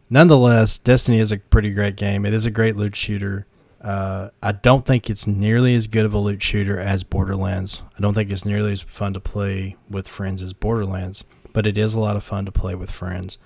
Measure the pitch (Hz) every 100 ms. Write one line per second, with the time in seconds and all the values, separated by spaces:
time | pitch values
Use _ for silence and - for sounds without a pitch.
0 | _ 123 175 143 123 117 110 - - 123
1 | - 113 110 104 _ 117 104 101 101 98
2 | 101 101 101 110 117 107 113 104 104 104
3 | - 101 98 98 - _ _ _ 104 98
4 | 95 95 98 _ 104 101 - 135 - 127
5 | - 104 - 101 104 117 127 123 107 110
6 | 107 104 104 101 - 104 98 98 98 98
7 | 95 98 95 98 95 95 95 - - -
8 | 101 101 101 98 104 101 104 98 - -
9 | 101 95 - 104 101 98 95 98 _ 101
10 | 95 - 95 95 92 92 107 117 98 95
11 | 90 95 - _ - - 107 101 110 113
12 | 107 104 - 98 98 - 95 92 92 -
13 | 92 90 92 -